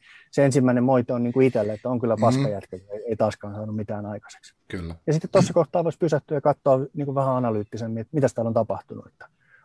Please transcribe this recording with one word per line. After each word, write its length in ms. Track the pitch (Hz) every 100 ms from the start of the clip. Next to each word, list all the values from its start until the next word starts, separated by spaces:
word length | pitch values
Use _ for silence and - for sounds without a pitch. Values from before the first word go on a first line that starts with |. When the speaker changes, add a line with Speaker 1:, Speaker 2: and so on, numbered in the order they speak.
| _ - _
Speaker 1:
se 140 | 143 139
ensimmäinen 380 | 135 127 123
moite 300 | 123 127 117
on 100 | 120
niin 100 | 120
kuin 140 | 131 131
itselle, 260 | 117 107
että 160 | 107 123
on 100 | 123
kyllä 160 | 117 110
paska 220 | 117 131
Speaker 2:
Mm. 80 | 120
Speaker 1:
jätkä, 240 | 98 - 92
ei, 260 | - 107 117
ei 80 | 107
taaskaan 400 | 107 - 104 104
saanut 200 | 107 107
mitään 300 | 104 104 104
aikaiseksi. 480 | 104 - - - _ -
Speaker 2:
Kyllä. 280 | 95 82 82 -
Speaker 1:
Ja 60 |
sitten 160 | 156 -
tuossa 220 | 190 -
kohtaa 300 | 175 151 180
voisi 140 | 165 -
pysähtyä 400 | 165 151 - 147
ja 40 |
katsoa 380 | 147 - 143 131 143
niin 120 | 151 143
kuin 100 | 135
vähän 200 | 135 127
analyyttisemmin, 640 | 123 107 107 104 113 113
että 140 | 110 156
mitäs 180 | 131
täällä 140 | - 113
on 60 |
tapahtunut, 540 | 113 107 95 - 110 -
että 180 | _ - _ _ _